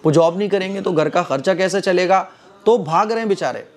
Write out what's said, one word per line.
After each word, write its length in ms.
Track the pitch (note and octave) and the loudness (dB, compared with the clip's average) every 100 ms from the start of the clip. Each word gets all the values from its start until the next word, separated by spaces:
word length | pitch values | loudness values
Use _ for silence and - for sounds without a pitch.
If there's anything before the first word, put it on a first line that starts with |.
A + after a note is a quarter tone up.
वो 60 | D#3 | 4
जॉब 260 | D3+ E3 F3+ | 4 2 0
नहीं 120 | G#3 | -2
करेंगे 320 | G3 F#3 G3 | -2 -2 -6
तो 120 | F#3+ | -2
घर 160 | D#3+ D3+ | 0 0
का 140 | F3 | -2
खर्चा 300 | E3+ C3+ D#3 | -2 -2 -2
कैसे 280 | F3+ F#3 F#3+ | 0 0 0
चलेगा? 480 | F#3+ F3+ F3+ F#3+ F3 - - - | 0 0 2 2 0 -14 -20 -2
तो 120 | G#3+ A#3 | 2 2
भाग 320 | D#3 E3 G#3+ | 2 0 0
रहे 100 | A3+ | -2
हैं 100 | A3 | -2
बेचारे 380 | F#3+ D3+ A#2+ - | -2 -4 -6 -14